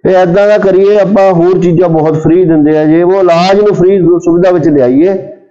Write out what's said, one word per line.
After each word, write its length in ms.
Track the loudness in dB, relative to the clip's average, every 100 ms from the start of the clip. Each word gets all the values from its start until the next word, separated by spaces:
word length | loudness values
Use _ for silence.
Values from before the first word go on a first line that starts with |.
ਤੇ 100 | 0
ਏਦਾਂ 360 | 0 0 0 0
ਦਾ 100 | 0
ਕਰੀਏ। 400 | 0 0 0 0
ਆਪਾਂ 340 | 0 0 0
ਹੋਰ 260 | 0 0 0
ਚੀਜ਼ਾਂ 300 | 0 0 0
ਬਹੁਤ 260 | 0 -2
ਫ੍ਰੀ 300 | -2 0 0
ਦਿੰਦੇ 340 | 2 0 0 0
ਆ, 60 |
ਜੇ 180 | 0 0
ਉਹ 100 | 0
ਇਲਾਜ 440 | 0 0 0 0 0
ਨੂੰ 180 | 0
ਫ੍ਰੀ 240 | 0 0 0
ਸੁਵਿਧਾ 520 | 0 0 0 0 0
ਵਿੱਚ 180 | 0 0
ਲਿਆਈਏ 460 | 0 0 0 0 -2 -10 -20 _